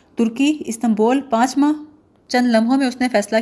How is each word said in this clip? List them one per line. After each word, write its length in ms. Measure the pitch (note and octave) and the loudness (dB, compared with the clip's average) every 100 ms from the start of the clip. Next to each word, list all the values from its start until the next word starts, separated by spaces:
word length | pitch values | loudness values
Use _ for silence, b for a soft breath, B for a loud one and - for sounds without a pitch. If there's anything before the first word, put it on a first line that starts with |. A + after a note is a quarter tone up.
| B - | B -4
ترکی، 420 | A3+ A3+ C#4 D4+ - | -4 0 0 -2 -6
استنبول، 560 | A3 A#3 G#3+ A3 C4+ | -4 -2 2 2 0
پانچ 360 | C4+ A3+ B3+ C#4+ | -2 0 0 2
ماہ؟ 160 | C#4+ D4+ - _ _ _ - | 0 0 -6 _ _ _ -4
چند 200 | B3+ B3 | -2 2
لمحوں 300 | A3+ A3+ C4+ | 2 2 0
میں 100 | C4 | 0
اس 140 | B3 | -2
نے 60 | - | -2
فیصلہ 260 | G#3 G3+ A3 | -2 0 -4